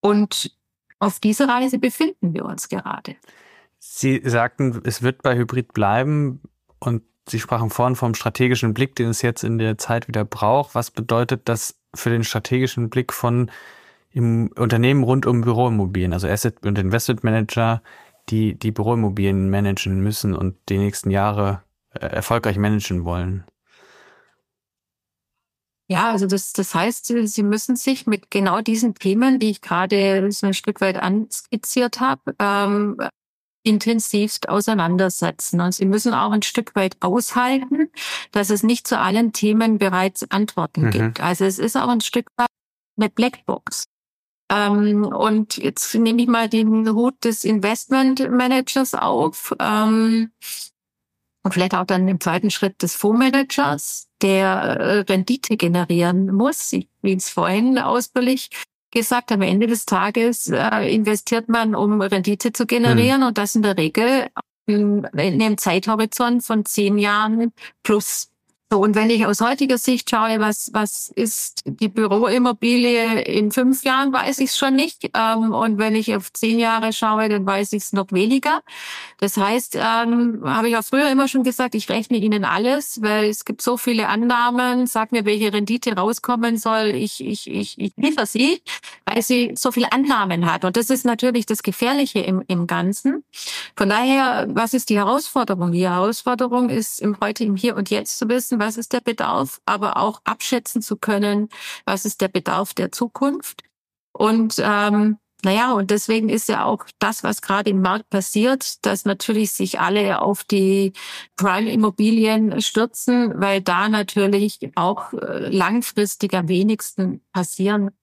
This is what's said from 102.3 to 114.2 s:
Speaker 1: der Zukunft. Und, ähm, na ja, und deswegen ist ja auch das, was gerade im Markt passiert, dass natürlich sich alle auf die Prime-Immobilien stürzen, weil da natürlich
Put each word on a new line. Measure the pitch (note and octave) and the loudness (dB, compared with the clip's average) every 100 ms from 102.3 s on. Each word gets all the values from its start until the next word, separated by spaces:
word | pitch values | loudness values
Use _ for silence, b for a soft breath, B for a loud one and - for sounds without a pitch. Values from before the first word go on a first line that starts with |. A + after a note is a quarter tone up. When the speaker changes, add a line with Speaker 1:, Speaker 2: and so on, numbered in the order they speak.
| F#3 D#3+ E3 G3+ | -2 -2 -2 -4
Speaker 1:
der | - F#3+ | -4 -6
Zukunft. | - A#3+ - C#4 E4 - - _ _ _ _ _ | -4 -6 -2 -2 -2 -8 -16 _ _ _ _ _
Und, | - G#3 A3+ A3 - | -2 2 4 2 0
ähm, | G#3 G#3 G#3 G#3 G#3+ G#3+ _ _ | 0 2 2 4 2 0 _ _
na | F#3+ | 0
ja, | G3+ B3 | 2 2
und | A3 G3 | 0 0
deswegen | G#3 - A3+ G#3+ | 0 0 0 0
ist | A3 - | -2 -2
ja | - - | -2 0
auch | G#3 - _ | -2 -6 _
das, | G#3 A3 | -2 -2
was | - G#3+ | -4 -6
gerade | - G3 G#3 | -2 -2 0
im | F#3+ | 2
Markt | F#3 G#3 - | 2 0 -2
passiert, | G3 F#3 G#3+ A#3 C4+ - - G#3 | -4 0 0 2 0 -4 -4 -2
dass | G3 B3+ | -2 -2
natürlich | A3 - G#3+ G#3+ | -2 -2 0 0
sich | - F#3+ - | -2 -4 -2
alle | F3+ G#3 G3 - | 0 0 0 0
auf | - G3 | -2 -4
die | - G3 F#3+ G3 G3 G3 B B B - | -2 2 4 2 0 -4 B B B -2
Prime-Immobilien | G3 F#3 A3+ A#3+ G#3+ F#3+ G#3+ A3+ G#3+ A3 A3 - | 0 0 0 2 0 2 2 4 4 2 2 0
stürzen, | - G#3+ A#3 - - B3 A#3 - | -2 0 -2 -2 0 2 0 0
weil | G3 G3 | 0 0
da | F#3+ F3+ G#3 | 0 0 2
natürlich | G#3+ G3+ G#3 | 0 0 0